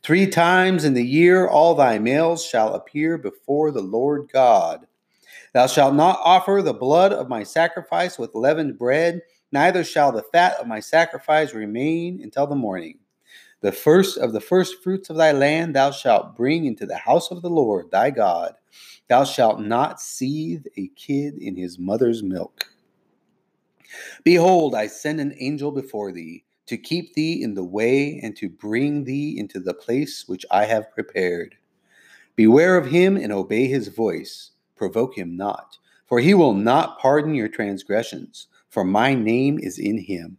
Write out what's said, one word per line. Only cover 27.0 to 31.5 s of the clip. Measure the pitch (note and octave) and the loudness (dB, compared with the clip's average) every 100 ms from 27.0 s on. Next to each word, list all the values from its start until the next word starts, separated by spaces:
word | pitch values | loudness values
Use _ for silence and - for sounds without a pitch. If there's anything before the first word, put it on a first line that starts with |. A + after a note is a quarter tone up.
| D#3+ | -6
thee | - D#3 E3+ | -6 -4 -4
in | A#2 | -6
the | G2+ | -8
way | F2+ G2+ A#2 C3+ C#3+ - | -8 -2 0 0 -2 -8
and | A2 G2 | -14 -10
to | G2 | -12
bring | - G#2 A2+ D3 D3 | -10 -6 -2 -2 -4
thee | B2+ C#3 D3 - | -6 -6 -6 -8
into | G2+ F#2+ | -10 -8
the | F2+ | -10
place | F2 - B2+ D3 - - | -10 -4 -4 -4 -10 -12
which | F#2 - | -14 -2
I | F#2+ | 0
have | G#2+ A2+ G#2+ | 2 -2 -2
prepared. | - - - F2+ F2 E2 | -10 -8 -4 -4 -4 -10